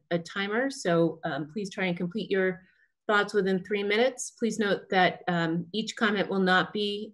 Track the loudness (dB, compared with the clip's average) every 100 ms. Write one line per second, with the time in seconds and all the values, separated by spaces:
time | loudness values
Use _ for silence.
0 | _ -4 -4 -6 -2 -2 -2 -2 0 4
1 | 2 0 -6 -6 -6 -8 -8 -4 -4 -2
2 | -4 -4 -2 0 0 -2 -12 _ _ _
3 | 0 2 2 0 2 0 -2 -4 0 2
4 | 2 0 -12 -4 -2 0 0 0 0 4
5 | 4 2 -2 0 0 -2 -2 -6 -6 -2
6 | 0 2 0 2 4 4 2 -2 -2 -4
7 | -8